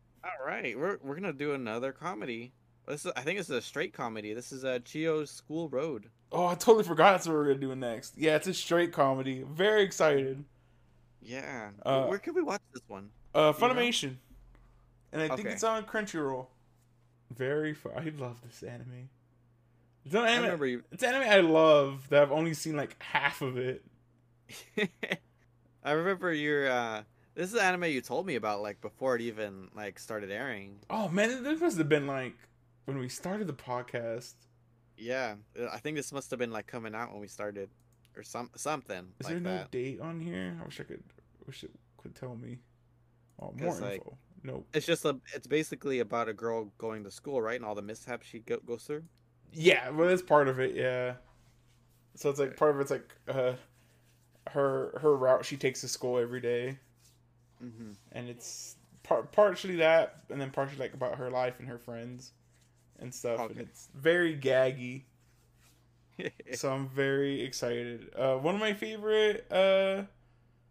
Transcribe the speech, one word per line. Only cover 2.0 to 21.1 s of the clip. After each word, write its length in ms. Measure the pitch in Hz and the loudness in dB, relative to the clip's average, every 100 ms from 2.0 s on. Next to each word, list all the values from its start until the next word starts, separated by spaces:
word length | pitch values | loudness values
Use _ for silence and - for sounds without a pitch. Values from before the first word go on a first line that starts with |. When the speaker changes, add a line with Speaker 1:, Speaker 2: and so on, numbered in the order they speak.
| 165 202 160 113 123 _ _ _ - | -8 -8 -8 -8 -12 _ _ _ -12
Speaker 1:
This 180 | 147 175 | -8 -8
is, 60 | 127 | -6
I 60 | |
think 160 | 135 196 | -4 -4
this 100 | 170 | -4
is 60 | 127 | -4
a 60 | |
straight 300 | - 139 175 | -4 -6 -6
comedy. 400 | - 123 110 104 | -6 -8 -6 -8
This 180 | 110 - | -8 -10
is, 120 | 135 | -8
uh, 160 | 131 127 123 | -4 -4 -6
Chio's 460 | 151 160 156 147 | -4 -2 -2 -4
School 360 | - - 156 165 | -12 -8 -6 -4
Road. 400 | 123 160 117 101 _ - | -4 -4 -6 -12 _ -6
Speaker 2:
Oh, 140 | - 175 | 0 0
I 80 | 175 | 4
totally 280 | - 220 | 8 8
forgot 300 | 170 156 185 | 6 8 8
that's 140 | 185 165 | 8 4
what 80 | 156 | 2
we're 100 | 147 | 4
gonna 120 | 139 | 2
do 160 | 135 131 | 0 -4
next. 420 | 120 110 - - | -4 -6 -10 0
Yeah, 180 | 156 151 | 4 4
it's 120 | 185 | 2
a 60 | |
straight 380 | 180 - 170 170 | -4 2 4 4
comedy. 500 | 165 139 131 131 131 135 | 4 4 4 -2 -4 -6
Very 320 | 156 202 214 | 2 4 6
excited. 600 | 196 - 160 143 135 135 147 _ _ _ _ _ _ _ | 4 4 4 4 2 -4 -12 _ _ _ _ _ _ _
Speaker 1:
Yeah. 500 | 110 131 147 127 104 101 | -12 -10 -8 -10 -10 -6
Speaker 2:
Uh, 220 | - 135 131 | 0 2 2
Speaker 1:
Where 140 | 196 | -2
could 160 | - 339 | -2 -2
we 60 | |
watch 180 | 302 202 - | -2 -4 -8
this 120 | 123 - | -18 -14
one? 220 | 98 101 - - | -16 -16 -20 -2
Speaker 2:
Uh, 180 | 147 151 | 4 6
Speaker 1:
Do 80 | 147 240 | 6 2
you 20 | |
know? 60 | 247 | 4
Speaker 2:
Funimation. 400 | 240 226 139 127 - - - - - _ _ _ _ | 0 0 -4 -8 -18 -20 -20 -20 -20 _ _ _ _
And 100 | 151 | -4
I 40 | 156 | -2
think 100 | 135 214 | -2 -4
Speaker 1:
Okay. 40 | |
Speaker 2:
it's 100 | 196 | -2
on 220 | 220 220 214 | -2 -2 -4
Crunchyroll. 640 | 220 208 165 139 127 131 _ _ _ _ _ _ _ - 120 | -4 -4 -4 -4 -4 -8 _ _ _ _ _ _ _ -14 -6
Very 380 | 131 147 156 | -2 0 -2
fu-, 160 | 151 - | -4 -8
I 160 | - 160 147 | -8 -6 -6
love 240 | 127 117 117 | -8 -10 -18
this 180 | - | -16
anime. 460 | - 120 123 123 131 _ _ _ _ _ _ _ _ _ 135 | -14 -12 -14 -16 -18 _ _ _ _ _ _ _ _ _ -2
It's 100 | 196 | 2
an 60 | |
Speaker 1:
I 80 | 226 | 4
Speaker 2:
anime, 140 | 240 | 4
Speaker 1:
remember 220 | 226 170 135 | 2 0 0
you 180 | 123 - | -2 -6
Speaker 2:
it's 100 | - | -2
an 100 | 247 | 0